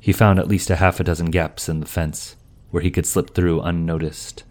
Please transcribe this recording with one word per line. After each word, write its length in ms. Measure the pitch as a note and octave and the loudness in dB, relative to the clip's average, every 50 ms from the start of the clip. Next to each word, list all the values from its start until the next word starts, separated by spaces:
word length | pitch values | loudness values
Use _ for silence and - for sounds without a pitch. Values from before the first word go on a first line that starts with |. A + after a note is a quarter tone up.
He 120 | _ - G2 | _ 0 4
found 260 | - A2 G#2 G2 F#2 | 6 6 6 6 4
at 100 | - - | 2 2
least 220 | G#2 F#2 - - | 0 -2 0 0
a 60 | F#2 | 0
half 240 | E2+ F#2+ F#2 F2 - | 2 2 2 2 2
a 40 | - | 0
dozen 280 | - - D#2 E2+ E2 D#2+ | -2 0 0 -2 -2 0
gaps 360 | F2+ E2 D#2 - - - - | 0 -2 -2 -6 -10 -8 -6
in 120 | D#2+ D#2 | -6 -6
the 60 | D2+ | -6
fence, 500 | - - - E2 D#2 D2+ - - - - - _ - - - - - | -6 -4 -4 -4 -4 -4 -8 -12 -14 -18 -20 _ -20 -20 -20 -20 -6
where 120 | - - - | -4 0 0
he 100 | F2+ - | 0 0
could 140 | - F2 | 0 -2
slip 280 | - - G2 - - - | 0 0 -2 -2 0 0
through 260 | - F2+ F2 E2 - | 0 2 2 2 2
unnoticed. 840 | - F2 F2 E2+ E2 E2 E2 D#2+ D#2+ D#2 - - - - - - - - | 0 -2 -2 -2 -2 -2 -2 -2 -4 -6 -8 -10 -16 -16 -16 -18 -20 -20